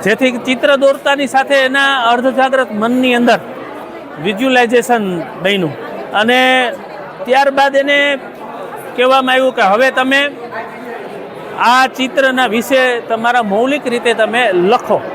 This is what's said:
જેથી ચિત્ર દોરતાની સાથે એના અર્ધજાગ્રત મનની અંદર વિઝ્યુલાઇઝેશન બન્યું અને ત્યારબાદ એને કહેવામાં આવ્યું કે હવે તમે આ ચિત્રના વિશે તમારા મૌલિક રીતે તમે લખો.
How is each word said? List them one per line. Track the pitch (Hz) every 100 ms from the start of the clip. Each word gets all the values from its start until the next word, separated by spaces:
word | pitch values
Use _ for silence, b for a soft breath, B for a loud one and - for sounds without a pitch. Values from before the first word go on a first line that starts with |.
જેથી | 185 220 262
ચિત્ર | 240 262 254 294 277
દોરતાની | 277 269 294 277 277
સાથે | 269 294
એના | 277 262 269 277 269
અર્ધજાગ્રત | 233 247 254 240 262 262 247
મનની | 208 226 254 254
અંદર | 240 240 208 - - - - - - - -
વિઝ્યુલાઇઝેશન | 160 202 262 254 240 240 233 240 202 175
બન્યું | 160 - 170 202 165 135 - - -
અને | 202 220 247 254 254 247 185 - - - -
ત્યારબાદ | - 262 277 277 277 269
એને | 277 285 285 277 - - - - - - - -
કહેવામાં | 254 262 262
આવ્યું | 254 262
કે | 247
હવે | 202 208 262
તમે | 262 262 277 285 277 240 226 240 233 240 226 - - - - - -
આ | 214 254 262
ચિત્રના | - 262 - 269 262 254
વિશે | 220 233 262 254 240
તમારા | 233 220 233 247
મૌલિક | 220 196 254 285 277
રીતે | 233 240
તમે | 220 214 226 240
લખો. | 185 180 247 - 196 -